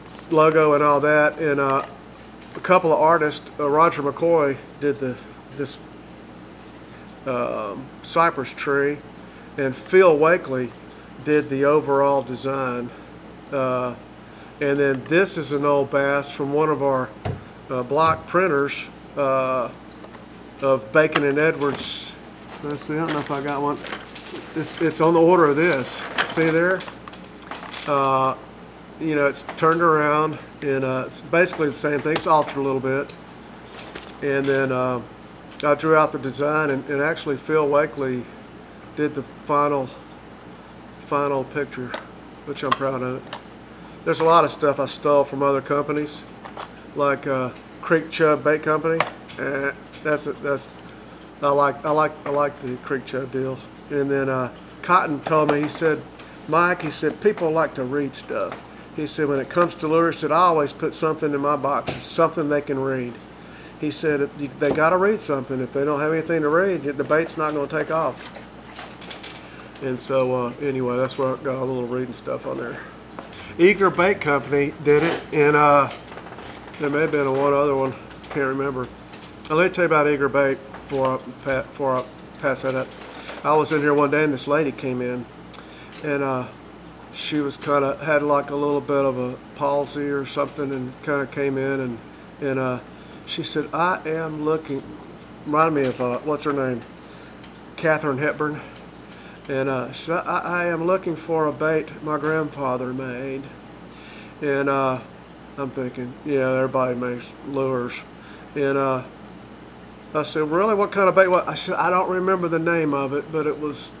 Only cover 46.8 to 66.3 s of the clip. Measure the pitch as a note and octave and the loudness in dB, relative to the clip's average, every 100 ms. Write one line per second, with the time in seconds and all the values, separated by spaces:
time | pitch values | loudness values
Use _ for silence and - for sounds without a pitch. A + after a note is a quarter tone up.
46.8 | - C#3+ C#3+ C3+ D3 C3 B2+ - - - | -10 0 0 0 0 -2 -2 -8 -16 -10
47.8 | - E3 D#3 - D#3 D3 C#3+ D#3 D#3 D#3 | 2 2 2 2 4 4 2 2 2 0
48.8 | D#3+ E3 - - - - C#3 C#3 C#3 - | 0 0 -2 -6 -14 -8 -4 -2 -4 -4
49.8 | - - D3+ D3 D3 - C#3+ C3+ - - | -12 -6 -2 -2 -2 -4 -2 -4 -6 -18
50.8 | - - - - - - C#3+ C#3+ C#3 C3 | -18 -18 -20 -20 -20 -2 2 4 4 2
51.8 | D#3 D3+ D3+ D3+ C#3+ C#3+ C#3+ - C3 B2 | 0 2 2 -2 -2 0 0 -2 -8 -8
52.8 | - C3+ B2+ C3 C3 C3 C3 B2+ - - | -4 -4 -4 -6 -4 -4 -4 -6 -12 -18
53.8 | - C#3+ C#3 C#3 C3+ C3 B2 - - - | -4 -2 2 2 0 0 -2 -8 -18 -6
54.8 | - F3+ - C#3 - D#3 D3+ D3 D3+ - | 4 4 4 -2 0 2 4 2 0 0
55.8 | D#3+ C#3+ - - - - - D#3+ F3 F3+ | 0 0 -6 -18 -18 -14 0 2 2 0
56.8 | D#3 - D#3 - G#3 G#3+ E3 D#3+ D3 - | -4 -2 -2 2 0 2 2 2 0 -2
57.8 | B2+ C#3+ C#3 - - A2+ F2 - - - | -4 -2 -4 -6 -8 -4 -4 -8 -16 -20
58.8 | - - D3+ - D3 C3+ B2+ F3 F3 - | -12 -8 -6 -2 0 0 0 0 0 0
59.8 | D#3 E3 E3 C#3+ D3+ D#3 F3+ D#3+ C#3 - | 0 2 2 0 0 4 4 4 0 -2
60.8 | D#3 - D#3+ D#3 D#3 C#3+ C#3+ D3 C3+ B2+ | -6 -2 -2 0 -2 0 0 0 0 -2
61.8 | - - - - E3 E3+ D3 D3 C#3+ C3+ | -4 -8 -4 2 2 2 0 0 0 -2
62.8 | C3+ C3 A#2+ A#2 - - - - - - | -2 -2 -6 -10 -16 -20 -18 -18 -18 -8
63.8 | D3+ - D#3+ D3 C#3 - C#3+ - D3 C#3 | -6 -2 0 0 0 -4 -10 -2 0 4
64.8 | D#3+ F3+ G3 A3 - C#3 A#2+ C3 B2 C#3 | 4 4 4 2 -2 -4 -2 -4 -4 -2
65.8 | C#3+ C#3+ D3+ D#3+ D#3+ | 0 0 0 0 0